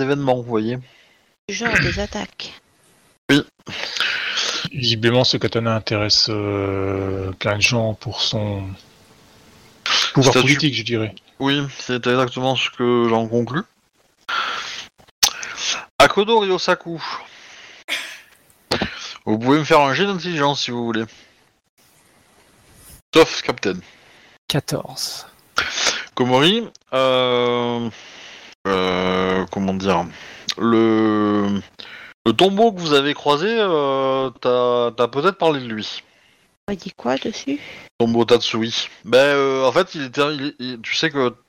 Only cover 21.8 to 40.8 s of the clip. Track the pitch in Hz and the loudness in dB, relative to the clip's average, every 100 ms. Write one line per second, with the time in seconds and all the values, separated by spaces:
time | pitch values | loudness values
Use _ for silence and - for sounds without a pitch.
21.8 | _ _ _ _ _ _ _ _ _ - | _ _ _ _ _ _ _ _ _ -20
22.8 | - - _ 165 156 - - 120 101 92 | -20 -20 _ 4 4 2 -6 -4 -4 -6
23.8 | - - - - - _ - 143 - 151 | -10 -20 -20 -20 -20 _ -4 -4 -2 -6
24.8 | - - - - - _ _ - - - | -8 -10 -10 -10 -16 _ _ -6 -4 -2
25.8 | - - - - 127 127 160 226 220 - | -4 -4 -8 -2 2 4 4 2 -4 -14
26.8 | _ 131 131 127 127 123 123 120 120 120 | _ 0 2 2 2 2 0 0 -2 -4
27.8 | 117 - - - - - - - 95 95 | -6 -10 -18 -20 -20 -20 -20 -10 -2 0
28.8 | 92 90 92 92 92 92 90 101 95 95 | 2 0 0 0 0 0 -2 -4 -2 0
29.8 | 98 87 87 - - - - - 117 113 | 0 0 -2 -10 -20 -12 -10 -2 2 4
30.8 | 113 110 110 107 104 104 101 98 - - | 4 4 2 2 2 0 0 -2 -6 -18
31.8 | - - - - - - 190 196 233 185 | -20 -20 -20 -4 -2 4 2 4 2 2
32.8 | 160 143 143 139 143 147 202 233 202 156 | 2 2 2 0 0 2 2 0 2 2
33.8 | 139 135 135 135 131 - 127 123 123 120 | 2 2 0 0 -2 -2 0 2 2 2
34.8 | 117 113 117 135 180 190 165 143 123 107 | 0 0 0 2 0 2 2 2 -2 -6
35.8 | 101 - - _ _ _ _ _ - 196 | -8 -12 -16 _ _ _ _ _ -10 -10
36.8 | 196 - 240 269 - - - 285 - - | -10 -8 -4 -4 -4 -8 -8 -8 -10 -20
37.8 | - - 117 117 113 120 - 113 113 - | -20 -2 2 2 4 4 2 -2 -2 -4
38.8 | - - 107 123 143 143 135 135 131 143 | -6 -12 2 4 6 4 2 2 2 2
39.8 | 185 160 131 143 147 147 143 - 127 120 | 0 -4 -6 0 0 -2 -8 -8 -10 -10